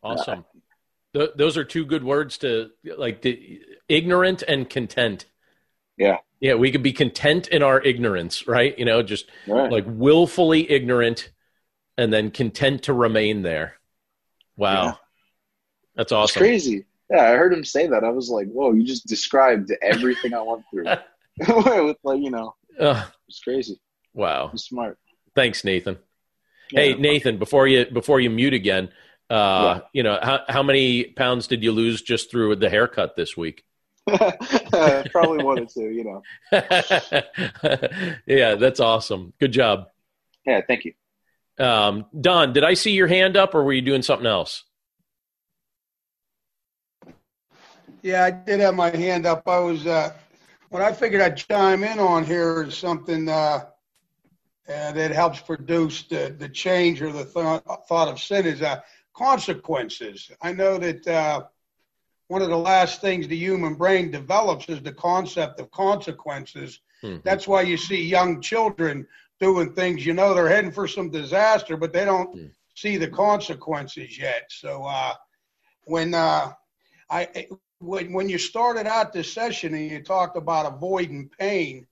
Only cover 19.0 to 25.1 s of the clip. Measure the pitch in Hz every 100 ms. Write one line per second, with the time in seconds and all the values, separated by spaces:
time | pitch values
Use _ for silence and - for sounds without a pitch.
19 | - 107 - 139 135 113 98 - 98 110
20 | 127 123 123 120 110 117 - 98 85 180
21 | - _ _ - 165 226 220 220 151 151
22 | 139 135 143 120 113 - _ - 156 123
23 | 101 _ _ - - 131 113 95 _ _
24 | _ - 98 71 65 113 - 123 117 -
25 | _